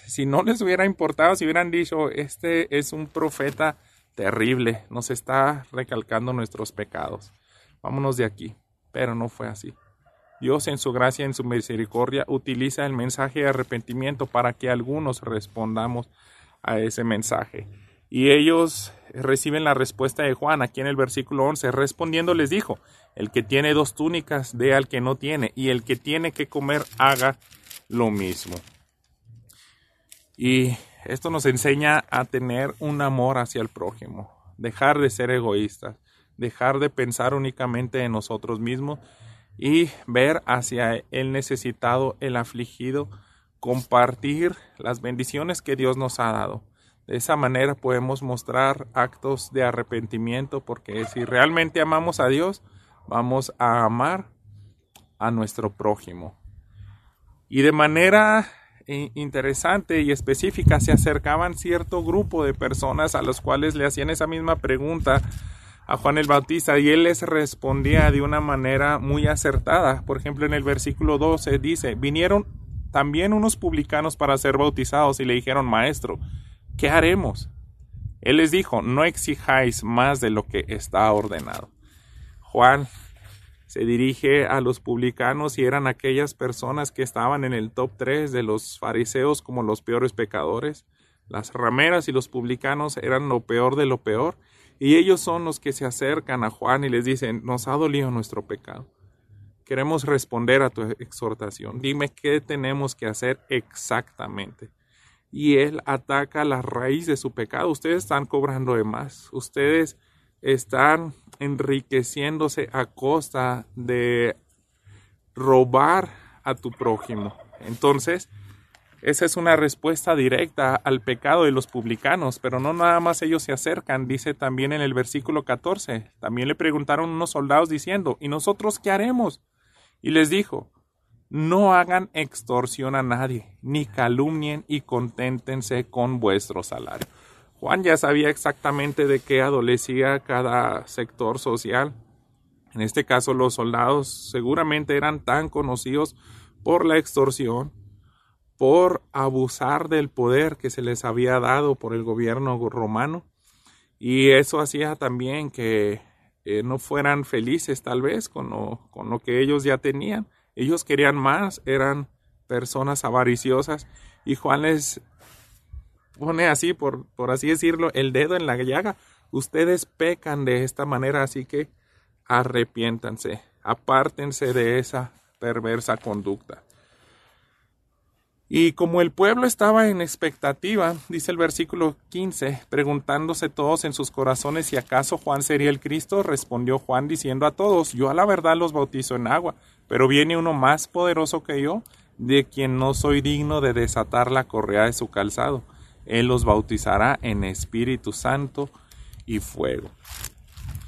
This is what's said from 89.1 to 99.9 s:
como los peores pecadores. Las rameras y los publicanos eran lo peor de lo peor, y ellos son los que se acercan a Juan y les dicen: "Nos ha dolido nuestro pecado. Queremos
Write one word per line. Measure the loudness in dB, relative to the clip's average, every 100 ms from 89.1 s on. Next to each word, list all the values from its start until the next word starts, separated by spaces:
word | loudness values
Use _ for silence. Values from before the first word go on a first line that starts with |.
| 0 0 0
como | -4 -4
los | -2 -2
peores | -2 0 0
pecadores. | -2 -4 -2 -2 -4 -6 -10 _ _ _ _ -12
Las | -10 -10
rameras | -2 0 4 4 2 0
y |
los | -2 -2
publicanos | -6 -6 -4 -4 -4 -4 -6
eran | -2 -2 0
lo | -4 0
peor | 2 2 2
de | 0
lo | 0
peor, | -2 -2 -2 -6 _ _ _ -2
y | 6 6
ellos | 8 4
son | 2 -4
los | -4 -6
que | -8
se | -4 -6
acercan | -2 -2 -2 -4 -4
a | -4
Juan | -2 0 2
y | 2
les | 0
dicen: | 0 -2 -2 -6
"Nos | -4 -6 -2
ha |
dolido | 0 0 0 -2
nuestro | -4 -4 -10 -10
pecado. | -12 -12 -18 -18 _ _ _ _ -20 -20 _ -6
Queremos | -4 0